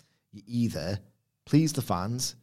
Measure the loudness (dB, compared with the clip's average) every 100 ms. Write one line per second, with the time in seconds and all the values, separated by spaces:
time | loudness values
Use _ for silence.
0 | _ _ _ -20 -6 0 0 0 -4 -6
1 | -8 _ _ _ 2 4 4 0 -2 -2
2 | -2 -4 -6 -8